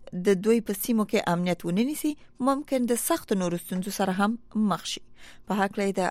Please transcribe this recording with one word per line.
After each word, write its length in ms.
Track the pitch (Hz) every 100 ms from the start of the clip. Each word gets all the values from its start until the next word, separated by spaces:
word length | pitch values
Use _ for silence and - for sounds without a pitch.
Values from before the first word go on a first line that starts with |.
| -
د 220 | 180 196 190
دوی 160 | 214 233
په 120 | 220
سیمو 320 | 202 - 220
کې 140 | 202 220 -
امنیت 380 | 175 180 175
ونه 200 | 170 180
نیسي، 280 | 262 302 302 294 - -
ممکن 460 | 254 277 294 262 240
د 80 |
سختو 400 | 240 - 330 -
نورو 220 | 190 175 170
ستونزو 340 | - 185 196
سره 200 | - 190
هم 280 | 190 208 233 -
مخ 300 | 214 208 165
شي. 160 | - - - - - - -
په 60 |
هکله 340 | 202 202 202 196
یې 40 |
د 80 | 190 180